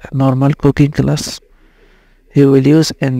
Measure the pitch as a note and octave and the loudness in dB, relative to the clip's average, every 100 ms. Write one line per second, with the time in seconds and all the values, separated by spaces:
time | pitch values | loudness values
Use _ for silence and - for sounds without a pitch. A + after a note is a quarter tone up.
0 | - C3+ C3+ C3 C#3 D3+ C#3+ C3+ C#3+ D3 | -8 -2 -2 0 0 0 0 2 0 0
1 | C3+ D3 - - _ _ _ _ _ _ | -4 -4 -8 -16 _ _ _ _ _ _
2 | _ _ _ C#3+ C#3 C3+ C3+ D#3 D#3 - | _ _ _ 2 4 4 2 2 0 -4
3 | C#3 | -6